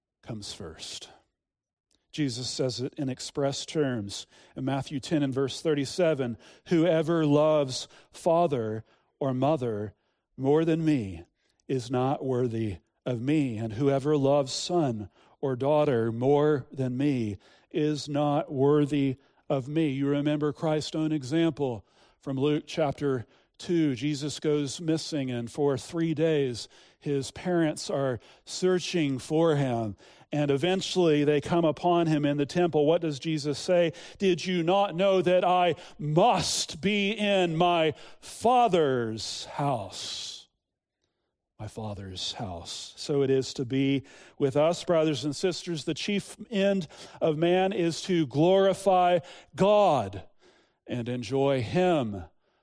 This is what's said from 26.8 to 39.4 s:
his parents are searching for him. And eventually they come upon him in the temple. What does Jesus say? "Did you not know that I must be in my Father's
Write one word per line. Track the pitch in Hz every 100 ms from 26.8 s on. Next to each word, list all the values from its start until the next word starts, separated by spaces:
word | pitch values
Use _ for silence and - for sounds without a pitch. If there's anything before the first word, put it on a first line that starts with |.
| _ _
his | 151 143 131
parents | - 185 175 156 151 -
are | 139 139 120 - -
searching | - - 185 185 - 175 143 131
for | - 156 165 143
him. | 135 120 110 98 - - -
And | 147 147
eventually | 139 175 190 - 185 170 147
they | 147 147
come | - 170
upon | 160 - 175 170 165
him | 156 147
in | 147
the |
temple. | 139 180 175 151
What | 147 170
does | 165 139
Jesus | 165 156 143 143
say? | - 175 170 - - -
"Did | 196 170
you | 175 180
not | 165 196 196
know | 165 196 190
that | 175 180
I | 180 180 180 151 - -
must | 147 151 233 190 - - - 165
be | 185 208 196
in | 220 208 196 175 160
my | 175 170 160 143 - -
Father's | - - 220 254 233 175 147 127 113 110 - -